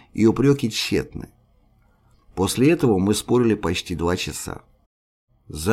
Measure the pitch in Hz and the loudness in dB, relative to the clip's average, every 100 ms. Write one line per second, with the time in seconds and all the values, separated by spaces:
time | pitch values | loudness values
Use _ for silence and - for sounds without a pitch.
0 | - - 110 104 135 139 117 - - 90 | -12 2 2 4 2 2 0 -4 -2 -2
1 | - - - _ _ _ _ _ _ _ | -4 -10 -16 _ _ _ _ _ _ _
2 | _ _ _ - 95 - 135 - 131 98 | _ _ _ -4 -4 2 2 4 2 2
3 | 95 104 - 120 117 104 82 90 - 80 | 2 0 0 2 2 0 -2 -4 -6 -4
4 | 85 92 - 71 - - _ _ _ _ | -2 -2 -4 -10 -12 -14 _ _ _ _
5 | _ _ _ _ _ 76 85 | _ _ _ _ _ -8 0